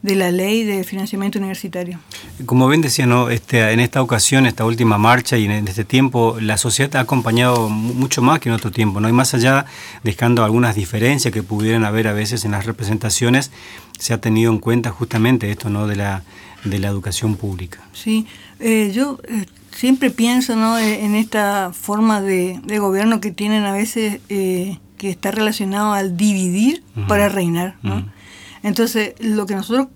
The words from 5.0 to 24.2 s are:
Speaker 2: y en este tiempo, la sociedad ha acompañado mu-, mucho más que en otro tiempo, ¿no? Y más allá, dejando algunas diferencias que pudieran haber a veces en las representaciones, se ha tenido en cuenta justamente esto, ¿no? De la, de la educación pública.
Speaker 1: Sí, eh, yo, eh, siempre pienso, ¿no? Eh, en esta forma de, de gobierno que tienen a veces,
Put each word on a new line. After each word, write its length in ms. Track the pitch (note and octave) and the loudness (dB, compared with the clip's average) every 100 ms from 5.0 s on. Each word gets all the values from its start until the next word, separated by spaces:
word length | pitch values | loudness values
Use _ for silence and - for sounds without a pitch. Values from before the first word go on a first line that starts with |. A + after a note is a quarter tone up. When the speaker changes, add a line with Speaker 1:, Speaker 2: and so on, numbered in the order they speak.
| A2+ B2 A#2+ A#2+ | 6 4 2 0
Speaker 2:
y 80 | G#2 | 0
en 220 | G#2 G2+ | 0 -2
este 160 | F#2+ | -4
tiempo, 540 | G2+ C3 C3+ B2 A2+ A2+ | 0 2 2 2 2 0
la 180 | G#2+ G#2+ | -2 0
sociedad 400 | A#2+ - C#3 C#3 | 0 0 0 0
ha 20 | |
acompañado 680 | B2 C3 A2+ A2+ B2 A#2+ A2 | 0 0 2 2 4 2 0
mu-, 240 | G#2+ A2+ | -2 -2
mucho 280 | B2 C3 - | -2 -2 2
más 180 | B2+ D#3+ | 4 2
que 100 | B2 | 0
en 60 | A2+ | -2
otro 160 | A2 | -2
tiempo, 280 | G#2 G#2+ G2 | 0 0 2
¿no? 100 | A2 | 2
Y 40 | |
más 200 | A#2+ B2+ | 2 2
allá, 320 | B2+ B2 C#3 C#3 - - - | 2 4 2 0 -14 -18 -6
dejando 400 | A#2 F#2+ A#2+ A#2+ | -6 0 2 4
algunas 320 | G#2+ A2+ B2 G#2+ | 4 4 2 0
diferencias 580 | F#2 G#2+ A#2 C#3+ B2+ | -4 0 2 2 0
que 80 | A2 | -2
pudieran 440 | F#2+ G#2 A2 A2+ G#2+ | -4 -2 0 2 2
haber 220 | A2 A2 | 0 0
a 60 | |
veces 320 | G#2 G#2+ A#2 G#2 | 0 -2 -4 -2
en 60 | |
las 140 | G2+ G#2 | -4 -4
representaciones, 840 | G#2+ G#2 G#2+ A2+ - A#2+ C3 C3+ - - - - - | -6 -4 -2 -2 0 2 2 0 -12 -20 -20 -20 -12
se 160 | - | -4
ha 80 | A2+ | -2
tenido 300 | - A2 A2+ | 0 2 2
en 80 | A2 | 2
cuenta 320 | A2+ A#2+ A#2 | 0 0 -2
justamente 580 | - A#2 A#2 A2+ B2+ G#2 | -6 -4 0 2 2 0
esto, 200 | G#2 G#2+ | -6 -4
¿no? 160 | G#2 G#2+ | -4 -2
De 80 | G2+ | -2
la, 260 | G2+ F#2+ - - - - | -4 -4 -10 -20 -20 -10
de 140 | G#2 G2 | -6 -2
la 120 | G2+ | -2
educación 460 | G2+ F#2+ F2+ A2 G2 | -4 -4 -4 -4 -4
pública. 440 | G#2 F#2 F2+ - - | -6 -8 -12 -14 -20
Speaker 1:
Sí, 340 | - A3 A3 A3 - - - | -10 -2 -2 -2 -14 -20 -6
eh, 320 | A3+ A3 G#3 | 0 2 2
yo, 240 | G3+ C#4+ C4+ - | 0 -2 -4 -8
eh, 200 | A3+ F#3 - - - | -8 -8 -16 -20 -4
siempre 360 | B3 C4 C4+ | 0 2 2
pienso, 440 | B3+ A#3 B3 B3+ A3+ | 2 2 2 0 0
¿no? 220 | A3 A3+ | 2 2
Eh, 260 | G#3+ G#3+ | 0 0
en 120 | G#3 G#3+ | 0 0
esta 560 | A3 A3 G3+ G3+ F#3 | 0 0 0 0 -4
forma 480 | F3 - G#3 A3 G#3+ | -8 -6 0 2 2
de, 380 | G3 F#3 F3+ F3+ | 0 0 -2 -6
de 140 | - G#3 | -6 -2
gobierno 420 | G3+ F#3+ G#3+ A3+ | 0 2 2 0
que 120 | G3+ | -2
tienen 340 | E3+ G#3 G#3+ G3+ | -4 -2 0 0
a 60 | |
veces, 500 | G3 G#3+ A#3 G#3+ G3 | -2 -4 -2 -4 -6